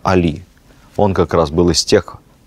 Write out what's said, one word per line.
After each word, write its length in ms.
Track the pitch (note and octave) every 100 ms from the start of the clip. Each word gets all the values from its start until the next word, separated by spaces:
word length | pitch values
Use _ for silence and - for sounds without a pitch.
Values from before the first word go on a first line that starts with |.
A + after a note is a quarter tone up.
Али. 400 | - F#2 E2+ D2 - _ _ - - -
Он 180 | G2+
как 200 | F2+ E2+
раз 180 | F2 D#2
был 180 | D#2+ F2
из 140 | E2
тех 340 | - G#2 - - _ _